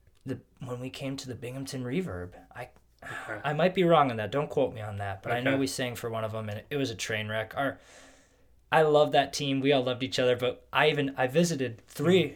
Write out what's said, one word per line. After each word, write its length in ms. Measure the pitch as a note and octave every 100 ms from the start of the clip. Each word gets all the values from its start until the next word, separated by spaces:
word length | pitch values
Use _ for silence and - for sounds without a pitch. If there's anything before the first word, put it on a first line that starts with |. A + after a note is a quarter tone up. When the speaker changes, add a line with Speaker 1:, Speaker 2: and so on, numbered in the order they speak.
| _ _ C3+
Speaker 1:
the, 140 | B2+ - - B2
when 160 | B2
we 80 | C3
came 260 | - C3+ C3+
to 100 | B2+
the 80 | A2+
Binghamton 480 | A#2 C3 C3+ C3
Reverb. 480 | B2 D3 F3 F2 F2+ - - -
I, 140 | B2+ _ _ _
Speaker 2:
Okay. 340 | - - - G#2+
Speaker 1:
I 80 | C#3+
might 220 | D3+ E3+ G3
be 80 |
wrong 280 | E3+ D#3+ C#3
on 60 | A2+
that. 140 | G#2
Don't 180 | C#3 D3
quote 240 | - B2+
me 60 | A2
on 160 | G#2+ G2+
that, 260 | G2 G2
but 100 | -
I 80 | A#2+
know 100 | B2+
Speaker 2:
Okay. 80 | C#3
Speaker 1:
we 80 | C3+
sang 260 | - B2 A#2
for 140 | A#2+
one 140 | A2+
of 100 | A2
'em, 140 | A2 G#2+
and 140 | G#2 -
it 80 | C#3+
was 120 | B2+
a 60 | A2+
train 320 | - G#2+ G#2+
wreck. 260 | A2 A2 -
Our, 200 | C#3 - - - - - _ _ _ _ -
I 120 | D#3
love 280 | D#3 D3 C#3+
that 220 | C#3+ C3+
team. 260 | - C#3+ C3+
We 140 | C#3
all 100 | C#3
loved 200 | B2+ A#2+
each 160 | B2 -
other, 180 | B2 A#2+
but 280 | B2 - -
I 180 | C3 D#3
even, 240 | D3 C3+ C3+
I 100 | B2+
visited 540 | D3 F3 C#3+ B2+ A2+ -
three, 380 | - D3+ F3+
Speaker 2:
Mm. 120 | D3